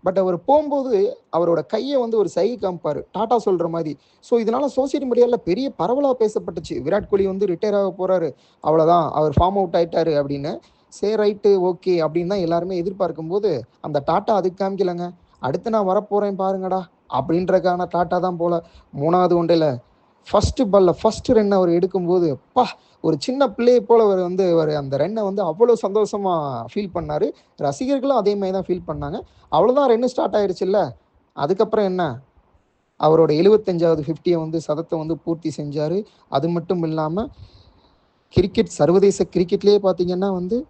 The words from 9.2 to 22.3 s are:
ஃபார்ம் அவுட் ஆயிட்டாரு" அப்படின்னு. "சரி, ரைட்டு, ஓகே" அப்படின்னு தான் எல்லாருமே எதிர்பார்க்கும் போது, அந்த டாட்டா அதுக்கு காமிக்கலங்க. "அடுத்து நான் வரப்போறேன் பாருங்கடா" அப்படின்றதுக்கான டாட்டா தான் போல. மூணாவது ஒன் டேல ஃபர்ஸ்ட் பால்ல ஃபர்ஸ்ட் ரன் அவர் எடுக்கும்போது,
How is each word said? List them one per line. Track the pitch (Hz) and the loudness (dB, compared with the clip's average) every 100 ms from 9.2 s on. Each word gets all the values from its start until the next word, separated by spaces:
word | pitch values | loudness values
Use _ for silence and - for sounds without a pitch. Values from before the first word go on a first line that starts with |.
| 156 | 0
ஃபார்ம் | 139 | 2
அவுட் | 175 202 185 | 2 0 0
ஆயிட்டாரு" | 175 170 170 165 147 | 0 0 0 0 0
அப்படின்னு. | 143 143 143 208 _ _ _ | -2 -4 -6 -10 _ _ _
"சரி, | - 202 214 208 | -6 -2 2 0
ரைட்டு, | 208 208 | 2 4
ஓகே" | 196 180 175 - | 4 2 -2 0
அப்படின்னு | 175 156 160 175 | 0 0 -2 -2
தான் | 202 | -2
எல்லாருமே | 170 170 175 185 | 0 -2 -2 -4
எதிர்பார்க்கும் | 170 190 180 160 160 | -4 -4 -4 -4 -4
போது, | 190 202 143 110 _ | -2 0 -2 -6 _
அந்த | - 147 139 | -6 -4 -2
டாட்டா | 170 208 | -2 0
அதுக்கு | 208 185 180 | 0 0 -4
காமிக்கலங்க. | 196 196 190 175 175 175 _ _ | -6 -2 -2 -2 -8 -12 _ _
"அடுத்து | 127 165 233 | -6 -4 -2
நான் | 220 190 | -2 0
வரப்போறேன் | 196 202 202 202 190 | 0 0 -2 -2 -2
பாருங்கடா" | 190 196 185 185 180 _ _ | -2 -2 -4 -4 -6 _ _
அப்படின்றதுக்கான | 123 131 165 185 185 180 180 180 | -4 0 -2 2 2 2 0 -2
டாட்டா | 175 170 180 | -2 0 0
தான் | 180 175 | -2 -2
போல. | 170 170 - - _ 143 | -2 -2 -6 -20 _ -4
மூணாவது | 147 180 180 | 0 2 4
ஒன் | 175 170 | 2 2
டேல | 165 156 123 _ _ _ _ - | 2 2 -2 _ _ _ _ -2
ஃபர்ஸ்ட் | 202 - - | 0 0 0
பால்ல | 233 196 185 165 | 2 4 4 4
ஃபர்ஸ்ட் | 220 214 - | 0 -2 2
ரன் | 240 208 | 2 4
அவர் | 196 180 | 2 2
எடுக்கும்போது, | 170 185 190 170 185 170 | 2 0 -2 0 2 2